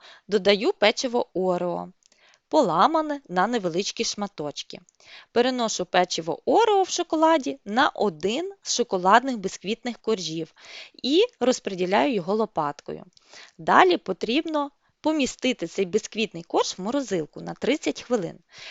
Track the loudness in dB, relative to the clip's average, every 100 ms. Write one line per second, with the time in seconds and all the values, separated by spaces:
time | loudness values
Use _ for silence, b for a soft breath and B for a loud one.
0 | B B B 0 4 4 2 2 2 2
1 | -2 -2 -4 -2 0 0 -2 -6 -8 -16
2 | _ b b b 0 2 4 4 4 4
3 | 0 -4 -4 0 2 0 -2 -4 -4 -4
4 | -4 -4 -8 -6 -8 -8 -14 -16 _ _
5 | B B B 2 2 2 -2 -2 0 2
6 | 2 -2 -6 -4 2 4 4 4 2 -2
7 | -2 2 4 2 0 -8 -6 0 0 0
8 | -2 -2 -4 -4 -6 -10 -6 -4 -2 0
9 | 4 4 4 -4 -6 -8 -8 -6 -8 -8
10 | -4 -4 -4 -8 -8 _ B B B B
11 | 0 2 2 0 0 0 -2 -4 0 2
12 | 2 0 -2 -2 -2 -2 -4 -6 -12 -14
13 | -14 _ B B B B 2 6 6 4
14 | -2 -8 -2 -2 -2 -4 -6 _ _ _
15 | -2 0 -2 -2 -4 -4 -6 -4 -2 -2
16 | -4 -6 -6 -6 -4 -2 -2 -4 -4 -4
17 | -2 -4 -4 -10 -12 -6 -2 -2 -2 -6
18 | -4 -4 -4 -10 _ B B